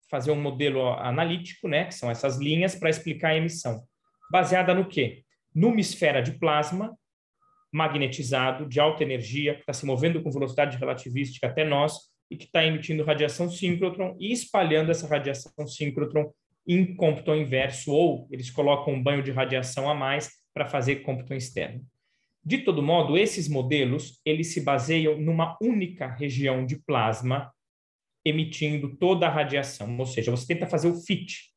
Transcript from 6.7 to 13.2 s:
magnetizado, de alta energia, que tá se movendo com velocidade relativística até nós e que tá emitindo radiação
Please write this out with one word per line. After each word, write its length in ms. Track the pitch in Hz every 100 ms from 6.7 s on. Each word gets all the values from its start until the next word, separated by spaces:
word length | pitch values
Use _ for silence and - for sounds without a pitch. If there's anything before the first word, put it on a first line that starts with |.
| 180 226 - _ _ _ _ _ _ _
magnetizado, 920 | 151 156 147 135 127 127 131 131 131 147
de 140 | 127
alta 200 | 151 156
energia, 540 | 147 127 104 131 147
que 80 | 147
tá 80 | -
se 140 | 131
movendo 360 | 143 127 160 165
com 80 | 165
velocidade 460 | 131 131 127 143
relativística 720 | 127 131 131 127 127 135 - 123
até 160 | 127
nós 480 | 156 143 151 - _ _ _
e 60 |
que 160 | 165 -
tá 140 | 170
emitindo 360 | 160 156 - 156
radiação 480 | 156 147